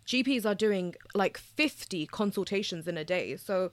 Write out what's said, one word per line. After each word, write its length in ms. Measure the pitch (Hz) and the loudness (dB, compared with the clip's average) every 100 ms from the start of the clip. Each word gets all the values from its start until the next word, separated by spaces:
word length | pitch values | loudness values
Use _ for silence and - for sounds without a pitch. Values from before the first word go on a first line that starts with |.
G 180 | - 247 | -2 0
Ps 240 | 262 262 214 | 2 2 2
are 80 | |
doing, 400 | 202 214 196 180 - - - | 2 2 2 0 -6 -6 0
like, 200 | 190 - | 0 0
fifty 720 | - - 302 - - 180 151 | -10 2 2 0 -6 -6 -6
consultations 800 | - 208 202 180 202 202 175 165 | -2 0 0 0 -2 -2 -4 -4
in 100 | 170 | -4
a 80 | |
day. 320 | 165 180 101 131 | 0 -2 -2 -6
So 360 | - 190 185 | -2 0 0